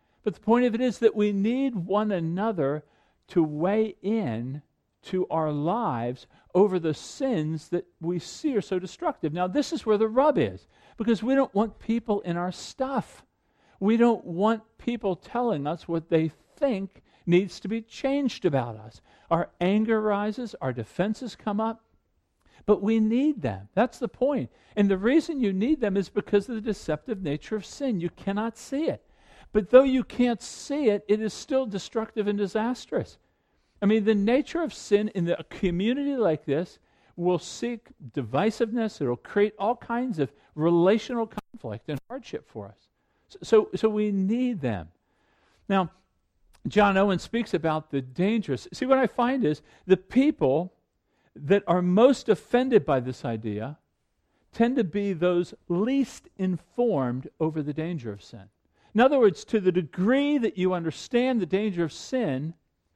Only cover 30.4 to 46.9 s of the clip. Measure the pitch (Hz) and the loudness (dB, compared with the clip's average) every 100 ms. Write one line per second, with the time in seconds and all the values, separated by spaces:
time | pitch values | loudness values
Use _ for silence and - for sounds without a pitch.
30.4 | - - - 285 269 202 208 208 220 - | -8 -14 -6 0 2 2 2 0 0 -6
31.4 | - 262 254 190 - 226 220 - 202 202 | -4 -2 -2 -6 -6 -6 -6 -4 -2 -2
32.4 | 196 214 220 247 - - 117 - _ _ | -2 -2 -2 -4 -4 -6 -6 -10 _ _
33.4 | _ _ _ - 202 220 202 214 202 254 | _ _ _ -2 2 4 4 2 2 2
34.4 | - 339 311 - - 202 208 196 170 170 | 0 -2 -4 -6 0 0 2 -2 -2 -2
35.4 | - - 190 175 208 262 285 277 208 156 | -6 -4 -2 0 0 -2 -2 0 0 0
36.4 | - 143 180 - _ _ _ - 175 180 | -2 -4 -4 -10 _ _ _ -4 0 0
37.4 | - - 240 233 - - 131 - 113 131 | -4 -8 -6 -6 -12 -20 -12 -8 -2 0
38.4 | 208 - 226 233 220 - 139 120 - - | 2 0 -2 -2 -4 -2 -2 -4 -2 2
39.4 | 208 - 196 240 - 240 254 170 139 _ | 2 0 -4 -4 -4 -4 -4 -2 -4 _
40.4 | _ - 160 170 175 220 - 240 226 - | _ -2 2 4 4 2 0 -6 -6 -8
41.4 | - - - 104 - 143 - 254 - - | -18 -14 -10 -10 -8 -10 -10 -14 -12 -12
42.4 | - 113 98 95 _ _ _ _ _ - | -12 -14 -14 -16 _ _ _ _ _ -18
43.4 | - 220 220 185 220 214 214 196 190 233 | 2 2 4 0 0 0 0 0 0 0
44.4 | 254 220 127 101 80 _ _ _ _ _ | 0 -2 -2 -4 -6 _ _ _ _ _
45.4 | _ _ - 196 175 - _ _ _ _ | _ _ -2 0 0 -6 _ _ _ _
46.4 | _ _ - 202 202 | _ _ -2 4 4